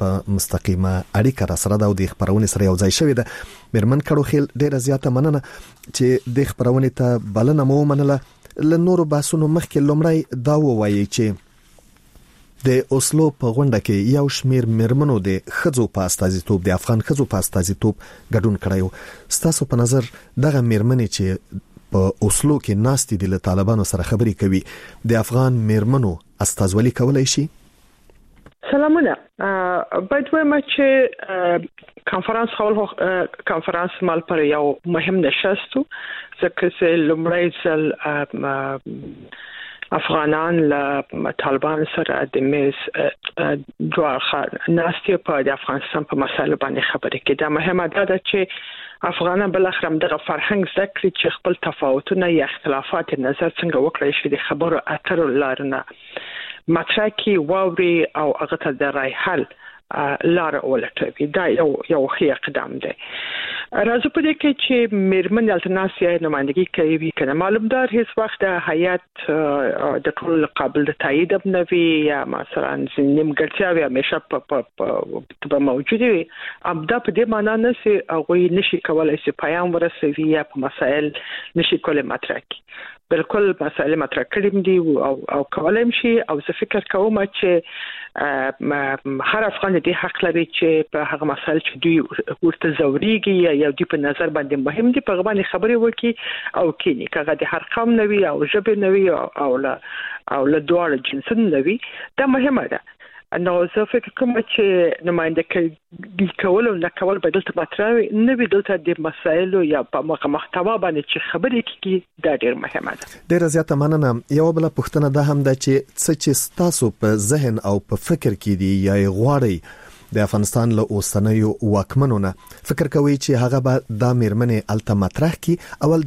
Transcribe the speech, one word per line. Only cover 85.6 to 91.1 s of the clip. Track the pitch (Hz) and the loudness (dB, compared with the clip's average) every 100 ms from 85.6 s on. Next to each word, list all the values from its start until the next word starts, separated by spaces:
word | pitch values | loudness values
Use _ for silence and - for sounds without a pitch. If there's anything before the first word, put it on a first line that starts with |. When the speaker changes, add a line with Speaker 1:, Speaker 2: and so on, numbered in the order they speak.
| 156 214 | 0 2
Speaker 2:
هم | 240 | 2
شي. | - 240 226 | 0 2 2
او | - 156 | 0 -4
زه | 147 165 | -4 -6
فکر | 220 208 - | -4 -4 -2
کوم | 196 208 214 196 | 0 2 0 -2
چې، | - 190 175 - - - - - - | 0 2 2 0 -10 -14 -14 -10 -4
اه، | 143 139 135 - | -2 0 -2 -2
م، | 143 143 139 135 139 135 | -2 -2 -2 -4 -4 -4
هر | 131 214 | -2 0
افغان | 214 196 196 180 | -2 -2 0 0
دې | 180 | 0
حق | 180 185 - | -2 -4 -2
لري | 185 165 160 | 0 0 -2
چې | - 165 160 151 | 0 2 2 0
په | 151 | -4
هغه | 147 | -4